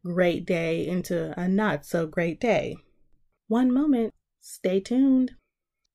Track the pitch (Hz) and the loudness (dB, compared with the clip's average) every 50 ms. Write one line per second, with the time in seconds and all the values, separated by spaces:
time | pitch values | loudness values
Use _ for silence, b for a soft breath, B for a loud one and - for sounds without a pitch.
0 | - 175 175 180 180 175 170 - 175 - 185 165 165 165 165 165 160 - 180 180 | -10 -4 0 2 2 2 2 0 -2 -2 -2 -2 0 -2 -2 -2 -2 -2 -4 -4
1 | 180 - 185 170 160 160 - - 175 185 190 196 214 208 151 147 - - - 170 | -4 -4 -4 -4 -4 -4 -6 -4 -2 0 0 2 2 0 -2 -4 -4 -4 -4 -2
2 | 165 156 - - 170 170 160 - - 240 202 156 - - - - - _ _ _ | -2 -2 -2 -2 -2 -2 -4 -2 0 0 0 0 0 -4 -8 -12 -16 _ _ _
3 | _ _ _ _ _ _ _ _ _ - 220 240 254 254 247 262 294 311 269 233 | _ _ _ _ _ _ _ _ _ -2 0 2 2 2 2 2 2 2 2 2
4 | 226 226 - _ _ _ _ _ _ - - - - 185 185 196 196 - 233 254 | 0 -2 -6 _ _ _ _ _ _ -20 -14 -6 -2 0 0 0 0 0 2 4
5 | 269 277 262 262 254 247 - - _ _ _ _ _ _ _ _ _ _ _ | 4 4 4 4 2 0 -4 -12 _ _ _ _ _ _ _ _ _ _ _